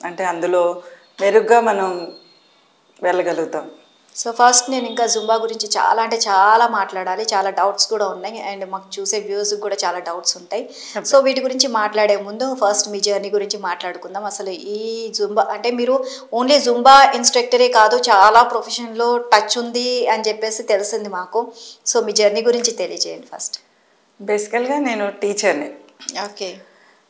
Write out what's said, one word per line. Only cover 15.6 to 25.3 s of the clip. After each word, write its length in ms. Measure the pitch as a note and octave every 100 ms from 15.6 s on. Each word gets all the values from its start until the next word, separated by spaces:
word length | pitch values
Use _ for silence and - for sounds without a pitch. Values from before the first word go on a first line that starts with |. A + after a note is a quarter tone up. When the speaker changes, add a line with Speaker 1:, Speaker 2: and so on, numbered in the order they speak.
| A#3+
Speaker 2:
మీరు 340 | B3 A#3+ C4+ B3+ - -
only 240 | A3+ B3+ C#4+
జుంబా 540 | A#3+ A#3+ B3+ C4+ C4+
ఇన్‌స్ట్రక్టరే 540 | A#3+ A#3+ B3 A#3+ B3 B3
కాదు, 280 | A#3+ G#3+ A#3+
చాలా 460 | A#3+ G3+ G#3 A3
ప్రొఫెషన్‌లో 760 | A#3+ A#3 G#3+ - A#3 A3 A#3 A#3+
టచ్ 400 | A#3+ G#3+ G#3 B3
ఉంది 500 | A#3+ A#3+ B3 B3 -
అని 140 | A3 G#3+
చెప్పేసి 340 | G#3+ A3 A3
తెలిసింది 460 | A#3 G3+ G3+ A3 G#3
మాకు. 440 | F#3 F#3 A3 B3 - - - -
So, 180 | A#3+
మీ 80 | G#3+
జర్నీ 300 | - G#3 G#3
గురించి 280 | A#3 A#3+ A3+
తెలియజేయండి 560 | G3+ F3+ E3+ E3+ E3 - -
ఫస్ట్. 240 | - - _ _ _ _ _ _
Speaker 1:
బేసికల్‌గా 580 | G3+ G#3 G#3 A#3 B3+ C#4+
నేను 320 | C#4 A3 G3+
టీచర్ని. 600 | G3 G3+